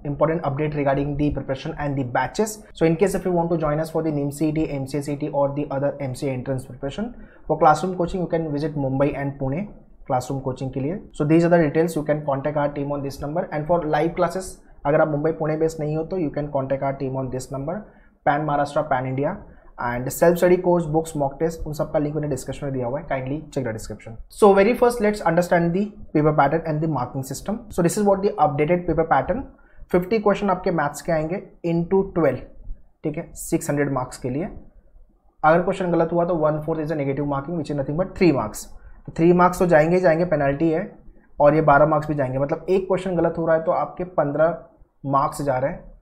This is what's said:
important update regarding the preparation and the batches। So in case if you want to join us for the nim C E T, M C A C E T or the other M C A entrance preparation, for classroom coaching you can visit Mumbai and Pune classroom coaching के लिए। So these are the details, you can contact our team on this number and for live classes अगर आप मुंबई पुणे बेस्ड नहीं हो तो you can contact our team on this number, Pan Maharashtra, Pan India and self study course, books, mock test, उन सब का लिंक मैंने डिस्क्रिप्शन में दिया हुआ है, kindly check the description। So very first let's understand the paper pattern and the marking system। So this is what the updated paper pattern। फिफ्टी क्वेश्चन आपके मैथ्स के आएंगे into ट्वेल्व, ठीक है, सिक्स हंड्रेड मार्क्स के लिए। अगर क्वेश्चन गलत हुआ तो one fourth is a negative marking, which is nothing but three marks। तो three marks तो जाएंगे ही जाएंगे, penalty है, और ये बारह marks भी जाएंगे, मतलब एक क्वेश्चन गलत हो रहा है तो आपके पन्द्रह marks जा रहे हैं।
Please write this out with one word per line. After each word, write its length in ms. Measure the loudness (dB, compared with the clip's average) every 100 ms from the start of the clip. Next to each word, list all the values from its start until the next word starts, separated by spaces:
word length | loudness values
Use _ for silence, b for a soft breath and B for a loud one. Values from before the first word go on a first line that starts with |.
| -6
important 360 | 0 0 0 -2
update 280 | -2 -4 0
regarding 360 | 0 0 -2 0
the 80 | -2
preparation 400 | -2 -6 -6 -6 -6
and 160 | -4 -4
the 40 | -2
batches। 360 | -2 -4 -2 -4 -4 B 0
So 80 | 0
in 100 | 4
case 120 | 2 0
if 80 | 0
you 40 | 0
want 140 | 0
to 40 | 0
join 200 | 0 -2
us 100 | -2
for 80 | -2 -2
the 40 | -2
nim 100 | -4 -2
C 100 | -2
E 40 | 0
T, 80 | -2
M 100 | -4 -4
C 120 | -6
A 40 | -4
C 80 |
E 20 | -6
T 80 | -4
or 140 | 0 0
the 100 | -2 -4 -2
other 120 | -2 -2 -8
M 40 |
C 140 | -4 -4
A 40 |
entrance 340 | -4 -4 -6 -6
preparation, 400 | -10 -8 -6 -8 B B B -4
for 100 | 4
classroom 320 | 6 4 0 -2
coaching 200 | -4 -2
you 60 | -2
can 100 | -2 -2 -4
visit 200 | -4 -2
Mumbai 240 | -2 0 0 0
and 180 | -6 -4
Pune 240 | -4 -4 -8 -14 -20 -20 -2
classroom 320 | -2 -2 -6 -6
coaching 240 | -6 -6
के 60 | -4
लिए। 180 | -4 -6 -10 -4
So 60 | 4
these 160 | 4 6
are 40 |
the 60 | 6
details, 340 | 4 2 0 0
you 60 | 0
can 100 | -2 0
contact 340 | -2 -2 -2
our 100 | -2 -2
team 160 | -4 -4
on 100 | -6
this 120 | -8
number 240 | -6 -4 -4
and 160 | -6 0
for 100 | 0 2
live 180 | 0 0 0
classes 300 | -2 -2 -8 -14 b b 0
अगर 140 | 2
आप 80 | 2
मुंबई 180 | 2 -2 -2
पुणे 160 | -4 0
बेस्ड 180 | -2 -2
नहीं 140 | -4 -4
हो 80 | -4
तो 80 | -4 -4
you 40 | -4
can 160 | -4 -4
contact 280 | -2 -2 -2
our 100 | -4
team 180 | -4 -4
on 100 | -6 -6
this 120 | -8 -8
number, 220 | -6 -8 -10 b b b 0
Pan 200 | 0 0
Maharashtra, 340 | 0 0 -2 0
Pan 180 | -2 -2
India 200 | -2 -2 -4 B B B -8 -6
and 240 | -4 -6 2
self 200 | 4 6
study 180 | 4 4 4
course, 240 | 2 2 -2
books, 200 | -2 -2
mock 160 | -4 -2
test, 240 | -4 -4 -8
उन 140 | -6
सब 120 | -2
का 60 | -2
लिंक 160 | -2
मैंने 140 | -2 -4 -6
डिस्क्रिप्शन 300 | -6 -8 -6
में 80 |
दिया 120 | -4 -4
हुआ 140 | -6
है, 60 | -6 -6
kindly 260 | -4 -8 -6 -6
check 140 | -6
the 60 | -8
description। 420 | -10 -14 -14 -16 -18 4
So 120 | 6 8
very 160 | 4 4
first 200 | 2 2 0
let's 180 | 0 2
understand 440 | 2 4 2 2 0
the 100 | -2 -6 -2
paper 240 | 2 2 4
pattern 280 | 2 2 -2
and 160 | -2 -2
the 60 | -2
marking 280 | -4 -6 -8
system। 320 | -8 -6 -8 -6
So 200 | 0 0
this 100 | 2
is 80 | 2
what 140 | 2 0
the 80 | 2 2
updated 400 | 2 2 2 0
paper 180 | 0 2 2
pattern। 280 | 2 -4 -6 b b b b
फिफ्टी 260 | 0 2 0
क्वेश्चन 320 | 2 2 0
आपके 200 | 0 0
मैथ्स 320 | 0 -2 -4
के 100 | -2
आएंगे 240 | -2 -2 -6 -10 -8 -2
into 280 | 0 2 2 2
ट्वेल्व, 240 | 2 2 0 -10 -16 -12 -12 -12 _
ठीक 120 | -8 -8
है, 80 | -12
सिक्स 340 | -14 -4 -2 -2
हंड्रेड 200 | -2 0
मार्क्स 260 | -2 -6 -8
के 100 | -6
लिए। 140 | -4 -6 -10 -18 -20 _ -20 -20 _ _ _
अगर 180 | 4 4
क्वेश्चन 280 | 4 -2 0
गलत 200 | 2 2
हुआ 120 | 2
तो 100 | 0 2
one 160 | 2 0 -4
fourth 140 | -4
is 80 | -2
a 40 | -2
negative 260 | -2 -2 -2
marking, 240 | -4 -4 -6
which 120 | -4
is 60 | -4
nothing 200 | -2 -2
but 160 | -4 4
three 120 | 4 4
marks। 260 | -2 -8 -14 b b b -12
तो 60 | 2
three 160 | 6 8
marks 180 | 6 4
तो 80 | 4
जाएंगे 300 | 6 6 4
ही 40 |
जाएंगे, 220 | 4 4
penalty 440 | 2 2 0 2 0
है, 100 | 0 -4 -12 -20 b b 4
और 160 | 4
ये 60 | 6
बारह 240 | 6 6 6
marks 220 | 4 0
भी 60 |
जाएंगे, 240 | -2 -2 -2
मतलब 280 | -2 -2 0
एक 160 | 0 2
क्वेश्चन 280 | -2 0 0
गलत 180 | 0 0
हो 80 | 2
रहा 100 | 2
है 60 |
तो 100 | 2
आपके 320 | 0 -2 -6 -4 0
पन्द्रह 360 | 0 4 2 2 -12 _ -20 _ 0
marks 360 | 2 2 -2
जा 160 | -2 0
रहे 120 | -2
हैं। 140 | -6 -14 -20